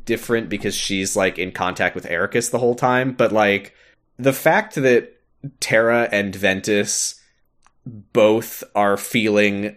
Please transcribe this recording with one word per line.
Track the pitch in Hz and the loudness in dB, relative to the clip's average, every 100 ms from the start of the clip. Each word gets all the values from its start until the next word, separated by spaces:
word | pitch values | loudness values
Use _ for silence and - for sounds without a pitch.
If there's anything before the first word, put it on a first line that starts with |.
| - | -6
different | 110 - 117 110 | -6 -2 -2 -2
because | 101 104 | -6 -6
she's, | 95 - 98 95 104 | -6 -4 -4 -2 0
like, | 95 82 | 0 0
in | 92 | -8
contact | - 92 90 90 | -4 -4 -2 -2
with | 90 - | -4 -6
Ericus | 85 101 120 117 | -4 -2 -2 -2
the | 117 | 0
whole | 123 | 0
time, | 120 127 123 131 | 0 0 0 0
but, | 123 113 | 0 0
like, | 107 104 101 - _ _ _ _ - | 4 4 2 -2 _ _ _ _ -2
the | 131 | -2
fact | 131 160 185 208 160 | 2 2 2 0 0
that | 131 120 - _ _ _ 143 - | 4 2 2 _ _ _ -18 -10
Terra | - 113 117 117 117 | 0 2 4 2 2
and | 104 101 | 0 -2
Ventus | 95 98 95 110 104 101 - - - _ _ _ _ _ _ - | -2 0 0 0 0 0 -4 -6 -8 _ _ _ _ _ _ -18
both | 107 95 120 107 110 - - - | -18 -4 4 4 4 -2 -14 -6
are | 104 101 101 | 0 0 0
feeling | - 120 107 104 104 101 104 | -2 -2 2 2 2 0 -6